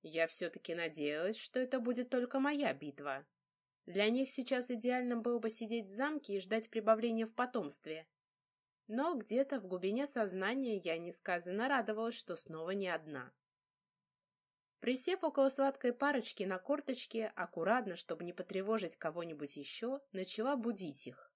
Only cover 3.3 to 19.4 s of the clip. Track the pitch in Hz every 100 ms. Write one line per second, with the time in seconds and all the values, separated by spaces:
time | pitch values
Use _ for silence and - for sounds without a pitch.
3.3 | _ _ _ _ _ - 180 214 247 269
4.3 | - 247 254 247 240 240 247 247 233 240
5.3 | 240 220 220 220 233 196 202 285 302 -
6.3 | 196 185 220 220 226 208 220 233 226 220
7.3 | - 247 247 147 - 156 156 160 _ _
8.3 | _ _ _ _ _ - 226 311 294 196
9.3 | 233 277 269 190 180 185 226 285 247 208
10.3 | 185 190 262 254 202 170 165 175 - -
11.3 | 175 170 196 254 269 214 214 226 233 -
12.3 | 170 - 160 165 196 190 165 156 139 127
13.3 | _ _ _ _ _ _ _ _ _ _
14.3 | _ _ _ _ _ 226 254 - 381 320
15.3 | 285 269 269 269 269 247 240 277 277 220
16.3 | - 190 185 - 294 285 247 - 226 220
17.3 | - 175 - 165 247 208 170 - 160 175
18.3 | 175 180 185 196 220 175 - 160 165 170
19.3 | 151